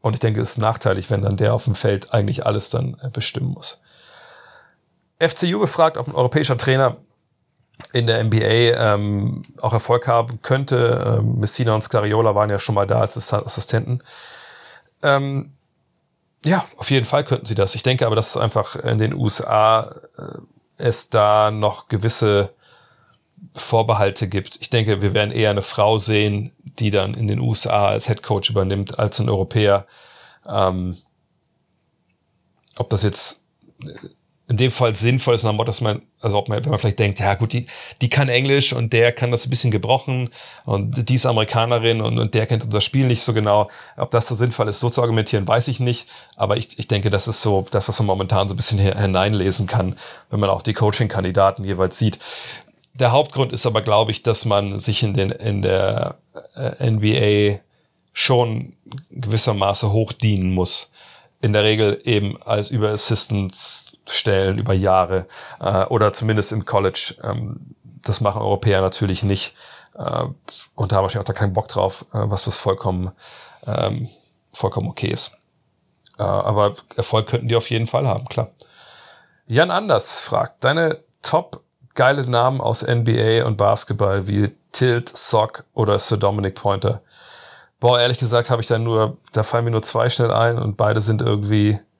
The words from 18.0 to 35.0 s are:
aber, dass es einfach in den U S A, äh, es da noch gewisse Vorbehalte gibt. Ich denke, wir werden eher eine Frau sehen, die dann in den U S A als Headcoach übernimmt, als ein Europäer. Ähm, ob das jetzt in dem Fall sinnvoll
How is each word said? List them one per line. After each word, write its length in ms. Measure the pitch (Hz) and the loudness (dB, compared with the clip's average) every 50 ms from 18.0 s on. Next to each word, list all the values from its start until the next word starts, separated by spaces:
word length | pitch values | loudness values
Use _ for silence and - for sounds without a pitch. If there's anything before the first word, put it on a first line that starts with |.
| - | 0
aber, 100 | 113 110 | 0 2
dass 140 | 113 107 - | 2 2 2
es 60 | - - | 0 0
einfach 380 | - 113 - 110 101 - - | 0 0 0 -2 -4 -2 -6
in 200 | - - 117 117 | -6 -4 -2 0
den 160 | 107 107 113 - | 0 0 0 0
U 140 | 95 120 | -2 0
S 160 | 104 - - - | 0 0 0 0
A, 480 | - 113 107 107 110 113 110 - - - - - - _ | 0 2 4 4 6 4 4 0 -2 -14 -20 -20 -20 _
äh, 220 | - - - - - - _ _ _ _ _ _ _ | -16 -16 -14 -16 -16 -20 _ _ _ _ _ _ _
es 320 | - 120 107 - - - | -2 0 0 0 -2 0
da 400 | - 113 104 104 104 107 107 107 | 2 2 4 4 4 4 4 2
noch 380 | 107 107 107 104 - - - _ | 0 0 -2 -2 -2 -4 -8 _
gewisse 680 | 113 101 98 113 - - - 107 104 101 101 101 - _ _ _ - _ _ _ _ _ _ _ _ _ _ _ _ - - - _ | -4 -2 0 2 2 2 2 4 4 2 2 0 -6 _ _ _ -20 _ _ _ _ _ _ _ _ _ _ _ _ -20 -20 -18 _
Vorbehalte 720 | - - - - 113 113 110 110 101 104 98 98 - 113 95 | -8 -4 0 0 0 2 2 2 2 2 0 0 -2 -4 -2
gibt. 280 | 90 98 92 - - - | -2 -4 -4 -4 -8 -8
Ich 100 | - - | -6 -2
denke, 320 | - 117 110 107 107 92 101 | 0 0 2 2 0 0 0
wir 100 | 101 - | 0 2
werden 200 | 113 104 107 113 | 2 0 0 0
eher 180 | - 110 107 | 0 2 2
eine 120 | 101 101 95 | 2 0 -2
Frau 360 | - - - 104 104 110 107 | -2 0 2 2 2 4 2
sehen, 540 | 101 110 110 104 107 104 104 101 110 - - _ _ - - - | 2 2 2 2 2 2 0 -2 -4 -6 -12 _ _ -18 -8 -4
die 120 | 113 104 | -2 0
dann 240 | 101 101 95 104 - | 2 0 0 0 -4
in 120 | - 113 | -4 -2
den 140 | 104 104 120 | -2 -2 0
U 120 | 123 120 110 | 0 0 0
S 140 | - - | -2 -2
A 200 | - - 104 101 101 | 0 0 2 2 2
als 200 | 104 107 - - | 2 0 0 -2
Headcoach 420 | 113 - - - 107 98 92 - | -4 -4 -2 -4 -4 -2 -2 -2
übernimmt, 480 | 113 101 95 95 98 98 98 - - - | -2 0 0 0 0 -2 -4 -6 -2 -2
als 200 | 107 104 - - | -2 -2 0 -2
ein 100 | 107 117 | 0 0
Europäer. 580 | 104 95 95 - - 113 104 101 101 98 98 _ - - - - - - - - - _ _ | 0 0 -2 -2 0 2 4 4 4 2 0 _ -20 -20 -20 -20 -20 -20 -20 -20 -20 _ _
Ähm, 500 | - - 98 98 95 92 92 90 90 92 - _ _ _ _ _ _ _ _ _ - _ _ _ _ _ _ _ _ _ _ _ _ _ _ _ _ _ _ _ _ _ _ _ - - | -6 -2 0 0 0 0 -2 -4 -6 -6 -10 _ _ _ _ _ _ _ _ _ -20 _ _ _ _ _ _ _ _ _ _ _ _ _ _ _ _ _ _ _ _ _ _ _ -20 -10
ob 140 | - 120 - | -10 -4 -2
das 120 | - 101 - | -2 0 0
jetzt 420 | 104 87 - - - - - _ _ _ _ _ - _ _ - 73 - - - - _ _ _ _ _ _ _ | 2 2 2 2 0 -2 -6 _ _ _ _ _ -20 _ _ -18 -16 -16 -16 -18 -20 _ _ _ _ _ _ _
in 100 | _ 123 | _ 0
dem 160 | 104 127 131 - | 2 2 0 2
Fall 240 | - 131 117 113 | 2 2 2 2
sinnvoll 400 | - | 2